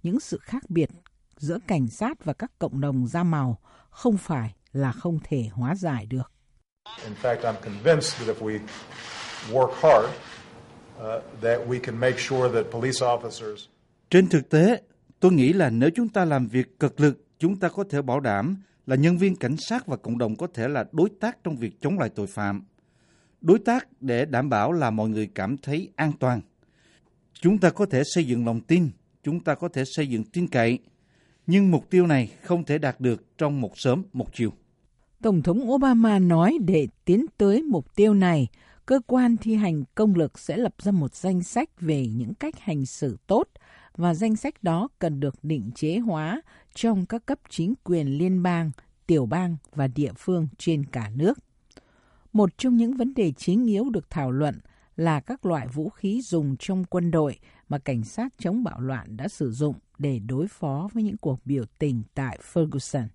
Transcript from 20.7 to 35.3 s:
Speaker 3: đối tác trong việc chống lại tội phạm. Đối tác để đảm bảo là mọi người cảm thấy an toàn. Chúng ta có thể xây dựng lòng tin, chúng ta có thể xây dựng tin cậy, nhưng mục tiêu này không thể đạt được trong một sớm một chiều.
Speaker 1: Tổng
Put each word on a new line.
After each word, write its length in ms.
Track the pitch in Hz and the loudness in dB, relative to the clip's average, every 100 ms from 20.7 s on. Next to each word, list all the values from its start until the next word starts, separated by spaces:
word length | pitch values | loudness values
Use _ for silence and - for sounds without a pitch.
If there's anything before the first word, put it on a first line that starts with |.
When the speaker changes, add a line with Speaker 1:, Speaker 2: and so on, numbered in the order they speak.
| 147 104 | -4 -4
Speaker 3:
đối 180 | 156 196 208 | 0 0 0
tác 240 | 220 233 | -6 -6
trong 140 | - 139 | -8 -6
việc 240 | 113 - | -8 -6
chống 180 | 143 190 | -4 -2
lại 100 | 117 | -4
tội 180 | - 98 | -4 -8
phạm. 360 | - 101 101 98 _ _ _ _ _ _ _ | -4 -4 -4 -10 _ _ _ _ _ _ _
Đối 180 | 165 214 | 4 4
tác 280 | 226 247 - _ | 4 -2 -2 _
để 240 | 131 120 151 | -2 0 0
đảm 240 | 123 139 | 0 2
bảo 220 | 110 113 | 2 2
là 180 | 170 131 | 0 0
mọi 200 | 107 110 | 0 0
người 200 | 107 104 - | -2 -4 -4
cảm 220 | 101 139 | -4 -4
thấy 320 | - 151 - - | -4 -6 -6 -4
an 160 | 151 147 | -2 0
toàn. 220 | 131 120 - _ _ _ _ _ _ _ _ | -2 -2 -6 _ _ _ _ _ _ _ _
Chúng 240 | - 170 208 | 0 2 6
ta 120 | 180 | 4
có 160 | - 98 | 4 0
thể 160 | 127 147 | 2 0
xây 180 | 180 | 0
dựng 220 | 143 120 117 | 0 0 0
lòng 160 | 117 | -2
tin, 280 | - 175 160 - _ _ | 2 2 2 -4 _ _
chúng 160 | 143 170 | -6 -4
ta 160 | 165 139 | -2 -4
có 120 | 175 | -4
thể 160 | 139 135 | -4 -4
xây 220 | - 147 | -4 -2
dựng 160 | 117 | -4
tin 240 | 110 175 175 | -4 -4 -2
cậy, 320 | 127 117 123 _ _ _ _ _ _ - | 2 2 0 _ _ _ _ _ _ 2
nhưng 240 | 190 196 | 4 6
mục 180 | 160 - | 4 4
tiêu 180 | 185 175 | 4 4
này 240 | 139 113 - | 4 0 -8
không 220 | - 175 | -2 -2
thể 140 | 160 151 | 0 0
đạt 220 | 139 123 | 0 0
được 380 | 127 113 _ - | -2 -2 _ -4
trong 240 | 151 143 | -2 0
một 100 | 107 - | -4 -2
sớm 280 | 131 139 185 | 0 0 -2
một 140 | 127 107 | -8 -8
chiều. 200 | - 110 - _ _ _ _ _ _ | -2 -4 -4 _ _ _ _ _ _
Speaker 1:
Tổng 200 | 226 | 2